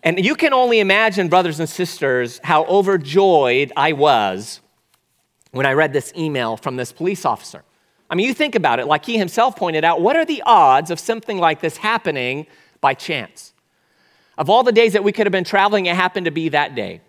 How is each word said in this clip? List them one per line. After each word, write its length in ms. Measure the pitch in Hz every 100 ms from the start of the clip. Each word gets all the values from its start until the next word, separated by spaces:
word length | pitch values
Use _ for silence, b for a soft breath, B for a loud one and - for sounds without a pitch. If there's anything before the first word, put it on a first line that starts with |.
And 200 | 165 170
you 120 | 190
can 180 | 302 320
only 280 | 262 247 226
imagine, 480 | 196 196 220 190 175
brothers 300 | 180 175 156
and 80 | 160
sisters, 720 | - 180 - 139 123 120 -
how 220 | - 156 156
overjoyed 1040 | 190 190 190 139 165 196 165 131 123 143 -
I 140 | 147
was 680 | 147 151 123 101 92 110 - _ _ _ _ _ _ _ _ _
when 120 | 127
I 80 | 135
read 220 | 135 156
this 180 | 139 -
email 440 | 170 160 139 113 110
from 180 | 127 127
this 160 | 120
police 320 | - 170 190
officer. 380 | 135 107 - - _ _ _ _ _
I 40 |
mean, 120 | 175 233
you 80 |
think 200 | 247 208
about 240 | 226 151 123
it, 80 | 127
like 200 | 151 -
he 100 | 226
himself 400 | 185 - 247 -
pointed 280 | 180 156
out, 180 | 160 175
what 140 | 180 320
are 100 | 320
the 160 | 285
odds 460 | - 220 139 131 160
of 100 | 170
something 380 | - 226 - 196
like 240 | 170 156
this 160 | 165 -
happening 680 | 214 226 185 147 123 135 156 b b b
by 100 | 139
chance? 600 | 135 - 151 98 - - _ _ _ _ _ _ _ _ -
Of 140 | 147
all 120 | 220
the 100 | 247
days 200 | 220 233
that 100 | 202
we 100 | 202
could 120 | 202
have 80 | 208
been 120 | 190
traveling, 420 | 175 196 196 208 180
it 100 | 175
happened 300 | 185 196 170
to 40 |
be 200 | 156 160
that 240 | 147 147
day. 260 | 127 98 85